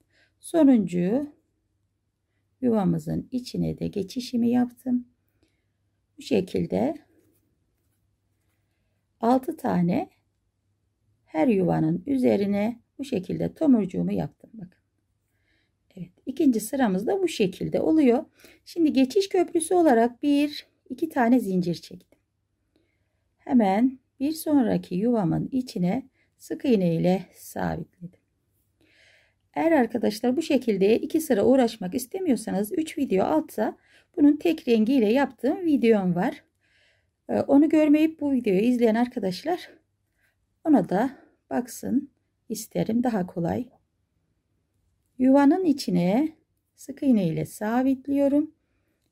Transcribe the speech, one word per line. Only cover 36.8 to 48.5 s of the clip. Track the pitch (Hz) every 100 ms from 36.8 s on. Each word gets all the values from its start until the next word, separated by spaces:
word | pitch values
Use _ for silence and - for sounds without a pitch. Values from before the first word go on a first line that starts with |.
| _ _ _ _ -
Ee, | 208
onu | - 277 311
görmeyip | 311 302 302 320 320
bu | 285
videoyu | 262 226 185
izleyen | 233 247 233
arkadaşlar | 220 247 240 190 180 311 359 - - _ _ _ _ _ _ _ _
ona | 330 254 165
da | 185 262 - _ _ _
baksın | 262 247 - 196 240 - _ _ _ -
isterim, | 220 - 180 170 233
daha | 247 214 180
kolay. | - 170 147 254 _ _ _ _ _ _ _ _ _ _ _ _ _ _ -
Yuvanın | 254 277 285 370
içine | 359 - - 175 175 220 311 - _ _ _
sık | _ - -
iğne | 285 220 170
ile | 156 156
sabitliyorum. | - 214 233 262 269 277 277 277 285 311